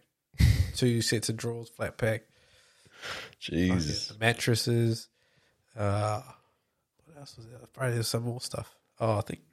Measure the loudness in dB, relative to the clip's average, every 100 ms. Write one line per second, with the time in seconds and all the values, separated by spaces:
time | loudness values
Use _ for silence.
0 | _ _ _ 6 6 6 2 2 2 4
1 | 2 0 -2 -4 -6 -6 -10 -8 -8 0
2 | 0 0 -6 _ _ -20 _ _ -20 -16
3 | -12 -10 -12 -14 -4 0 2 2 0 -4
4 | -8 0 0 2 0 0 2 2 2 0
5 | -8 _ _ _ _ _ _ -4 0 0
6 | 0 -2 -8 -20 _ _ _ _ _ _
7 | _ -20 -20 -18 -20 -20 -20 -4 0 0
8 | 0 0 -2 -4 -6 -8 -8 _ _ _
9 | 2 2 -2 -10 _